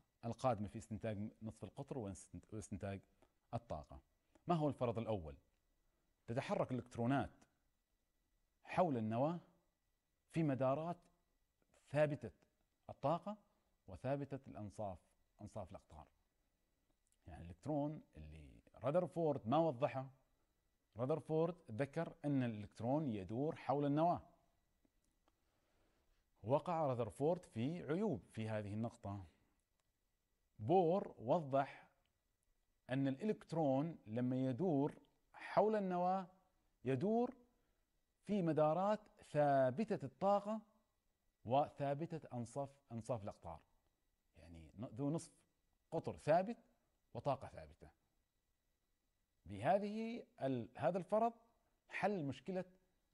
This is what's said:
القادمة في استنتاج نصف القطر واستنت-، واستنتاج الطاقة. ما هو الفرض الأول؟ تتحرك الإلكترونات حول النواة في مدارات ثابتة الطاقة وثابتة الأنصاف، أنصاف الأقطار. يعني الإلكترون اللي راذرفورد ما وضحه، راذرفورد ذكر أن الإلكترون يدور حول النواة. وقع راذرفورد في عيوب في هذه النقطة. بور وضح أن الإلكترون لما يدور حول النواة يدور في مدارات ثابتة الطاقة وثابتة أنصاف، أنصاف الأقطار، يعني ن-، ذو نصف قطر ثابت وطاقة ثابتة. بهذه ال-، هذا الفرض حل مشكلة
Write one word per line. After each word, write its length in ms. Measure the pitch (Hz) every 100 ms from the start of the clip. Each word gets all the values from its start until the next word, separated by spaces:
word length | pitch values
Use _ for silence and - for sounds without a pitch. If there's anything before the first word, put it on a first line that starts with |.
| _ _
القادمة 440 | 120 113 131 104 104
في 100 | 110
استنتاج 500 | - 107 113 101 107 -
نصف 220 | 110 -
القطر 340 | 101 - 139 143
واستنت-، 560 | 101 92 - 87 -
واستنتاج 460 | 110 - 98 98 98 - _ _ _ _
الطاقة. 460 | 117 - 80 71 69 - _ _ _ -
ما 80 |
هو 140 | 170 151
الفرض 300 | - 123 113
الأول؟ 380 | 110 107 78 69 _ _ _ _ _ _ _ _ -
تتحرك 460 | 117 - 196 156
الإلكترونات 580 | 127 - - 117 139 95 - _ _ _ _ _ _ _ _ _ _ _ _
حول 320 | - - 180 123
النواة 440 | 107 117 143 170 - _ _ _ _ _ _ _ _
في 120 | 160
مدارات 540 | 156 135 131 139 165 170 - _ _ _ _ _ _ _ _
ثابتة 400 | 143 151 143 110 - _ _ _ _ -
الطاقة 480 | - 139 170 202 208 _ _ _ _ -
وثابتة 520 | 90 127 139 139 135 -
الأنصاف، 520 | 87 104 - 104 87 _ _ _ -
أنصاف 300 | 104 110 90
الأقطار. 360 | 98 - 78 - _ _ _ _ _ _ _ _ _ _ _ -
يعني 180 | 76
الإلكترون 580 | 85 92 - 151 147 156 - -
اللي 460 | 78 78 - 55 _ -
راذرفورد 640 | 127 170 170 165 160 131 104
ما 100 | 147
وضحه، 480 | 165 120 139 135 131 - _ _ _ _ _ _ _ -
راذرفورد 600 | 131 156 - 160 170 175 -
ذكر 420 | 110 139 160 - -
أن 180 | 147 139
الإلكترون 640 | 120 107 101 - 113 147 151
يدور 480 | 104 92 113 147 -
حول 300 | - 139 143
النواة. 360 | 147 170 156 - _ _ _ _ _ _ _ _ _ _ _ _ _ _ _ _ _ _ _ _ _ 101
وقع 400 | 147 170 165 147
راذرفورد 580 | 120 110 - 143 175
في 380 | - 110 127 175
عيوب 380 | 123 165 220 117 -
في 160 | - 110
هذه 260 | 110 101
النقطة. 520 | 107 117 - 101 101 87 _ _ _ _ _ _ _ _ _ _ _ _ -
بور 560 | 107 185 165 190 208 -
وضح 720 | 113 170 143 135 139 - - _ _ _ _ _ _ _ _ _ -
أن 180 | 131 139
الإلكترون 920 | 135 214 214 - 160 147 131 165 156 107
لما 380 | 113 127 127
يدور 540 | 131 123 185 139 151 - _ _ _
حول 440 | - - - 208 214
النواة 500 | 190 180 180 190 175 - _ _ _ _
يدور 500 | 120 131 185 226 247 - _ _ _ _ _ _ _ _ -
في 160 | 202
مدارات 580 | 165 151 151 160 202 214 - - -
ثابتة 760 | 151 147 135 131 127 220 190
الطاقة 560 | 131 - 196 202 202 214 - _ _ _ _ _ _ _
وثابتة 920 | 104 135 156 - 139 143 165 160 - 123
أنصاف، 340 | 113 143 135 - -
أنصاف 300 | 117 110 120
الأقطار، 380 | 104 - 90 80 _ _ _ _ _ _ _ 80
يعني 320 | 82 82 78 92
ن-، 60 |
ذو 260 | 117 107 143
نصف 220 | 160 - _ _ _ _ _ -
قطر 260 | 165 - 87
ثابت 400 | - 165 190 233 - _ _ _ _
وطاقة 340 | 120 143 127 -
ثابتة. 420 | - 76 78 76 _ _ _ _ _ _ _ _ _ _ _ _ _ _ _ 82
بهذه 800 | 101 127 202 208 214 226 240 - -
ال-، 260 | 135 127 113 -
هذا 220 | 147 185
الفرض 340 | 165 214 233 233 _ _ _ _ -
حل 340 | - 196 202
مشكلة 420 | 139 - - 185 180 - _ _ _